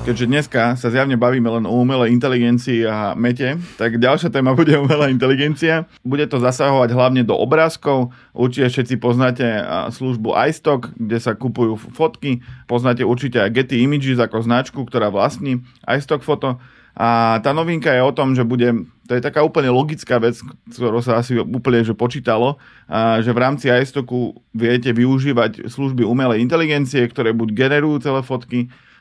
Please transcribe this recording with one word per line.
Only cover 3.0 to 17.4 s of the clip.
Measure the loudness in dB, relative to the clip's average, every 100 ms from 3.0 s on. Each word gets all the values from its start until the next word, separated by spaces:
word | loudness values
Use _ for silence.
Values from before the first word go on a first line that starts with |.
| -4 -2
Mete, | -2 -2 -4 -6 -10 -4
tak | -2 2
ďalšia | 2 2 0
téma | 0 2
bude | 4 4 4
umelá | 2 2 2
inteligencia. | 2 2 2 0 0 0 0 -4 -12
Bude | -4 -2 -2
to | 0
zasahovať | 0 2 2 4 2
hlavne | 4 2 2
do | 2
obrázkov. | 0 2 2 2 0 -2 0 -2 -8 _ -2
Určite | -2 0 0
všetci | 0 -2 -2
poznáte, | 0 2 0 0 -2
a, | -2 -4 -4 -6
službu | -6 -6 -4 -2 0 0
iStock, | 0 -2 -2 -4 -10
kde | -4 -2
sa | -2
kupujú | -4 -4 0 0 -2
f-, | -10 -2
fotky. | -2 -2 -4 -4 -6 -20 -4
Poznáte | -2 0 0
určite | 0 0 0 0
aj | 2 0
Getty | 0 0
Images | 2 0 0 0
ako | 0 -2
značku, | 0 0 -2 -10
ktorá | -6 -2 0
vlastní | 0 -2 -2 -6 -6 -6 _ -4
iStock | -4 -2 -4
Photo. | -2 -2 -2 -6 -12 _ _
A | -2 0 2 2 2